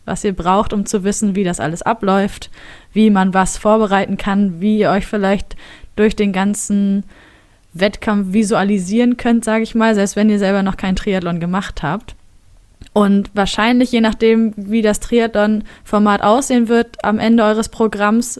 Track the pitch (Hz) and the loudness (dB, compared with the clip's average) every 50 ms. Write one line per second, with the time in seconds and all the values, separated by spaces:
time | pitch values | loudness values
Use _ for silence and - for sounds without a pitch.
0 | _ - 180 - - 208 185 185 165 185 190 208 202 - 220 202 196 - - 202 | _ -8 -6 -4 -4 -4 -4 -2 -2 0 0 0 0 0 -2 -4 -4 -2 -4 -2
1 | 180 202 202 - 214 196 185 208 190 175 175 - 120 151 165 180 - - 233 - | -2 -2 -2 -2 -2 -2 0 0 -2 -2 -2 -4 -4 -6 -6 -4 -4 -4 -4 -2
2 | 208 190 190 196 196 202 - - - - - - - - - - - - - 208 | 0 0 0 0 0 -2 -4 -10 -16 -18 -18 -20 -20 -20 -20 -20 -20 -4 0 4
3 | 220 214 202 185 190 190 180 190 185 - - - - 208 214 220 220 190 196 196 | 4 4 4 4 2 2 2 2 0 0 -2 -2 2 2 2 2 2 2 0 0
4 | 196 - 196 - - 208 196 202 208 190 165 165 190 214 214 208 196 147 185 196 | 0 -2 -4 -4 -2 0 0 2 0 0 -2 -2 -2 0 2 2 2 2 0 0
5 | - - 226 208 190 196 202 185 - - - - - - - - - - - 208 | -2 -4 -4 -2 0 0 0 -2 -2 -6 -12 -16 -16 -20 -20 -20 -20 -8 -2 0
6 | 214 220 214 - 208 202 185 185 196 202 208 - - - 208 202 202 196 196 202 | 0 2 2 0 -2 -2 0 0 0 -2 -2 -4 -4 -2 0 0 0 0 0 -2
7 | 196 - - - - - _ _ _ _ _ _ _ _ - 165 190 202 - - | -4 -8 -14 -20 -20 -20 _ _ _ _ _ _ _ _ -6 -4 -2 -2 -2 -4
8 | - 226 208 202 196 185 185 226 214 196 226 190 190 202 214 190 175 185 214 233 | -4 -2 -2 0 -2 0 0 0 0 2 0 0 0 0 0 -2 -2 0 0 2
9 | 247 240 247 - - 233 233 233 - 220 220 220 220 - - 226 220 226 214 196 | 2 2 0 0 0 0 0 0 0 0 -2 -2 -2 -2 -2 0 2 2 2 2
10 | 202 190 - 208 214 214 208 202 202 190 202 196 190 190 - - - 190 190 - | 0 0 0 0 2 2 2 2 0 0 0 0 0 -2 -4 -4 -4 -4 -4 -2
11 | - 214 190 185 175 175 175 165 170 175 185 196 190 - - - 160 143 170 - | -2 -2 -2 -2 -2 -4 -4 -4 -4 -4 -4 -4 -6 -8 -8 -6 -6 -4 -6 -6
12 | - - - - - - - _ _ _ - - _ _ _ - - - - 208 | -8 -14 -20 -20 -20 -20 -20 _ _ _ -20 -20 _ _ _ -20 -12 -2 0 2
13 | 202 196 202 202 196 - - 208 196 - - 208 214 233 247 247 254 - 247 226 | 2 4 2 2 0 -2 -2 -2 -2 -2 0 0 0 2 2 2 2 2 2 2
14 | 226 220 196 - 226 226 226 226 226 220 214 208 196 202 220 226 220 214 208 - | 2 0 2 2 2 4 4 4 2 0 -2 -6 -6 -2 0 0 2 2 0 -2
15 | - - 240 233 226 226 - 208 208 214 214 214 214 - - - - - 214 208 | -2 0 0 2 2 0 0 0 0 0 0 -2 -4 -8 -14 -20 -6 -2 0 2
16 | 208 208 202 202 - 208 220 277 277 - 254 240 233 214 240 233 233 233 - - | 4 4 2 2 2 2 2 2 2 0 0 0 2 2 2 0 0 -2 -6 -6
17 | - 208 214 - - 226 233 233 214 214 214 220 220 - - - 226 214 208 202 | -4 -2 -2 0 2 2 4 4 4 4 2 0 -2 -4 -2 -2 -2 -2 0 -2
18 | 208 208 220 233 240 - - | 0 0 0 0 -2 -4 -8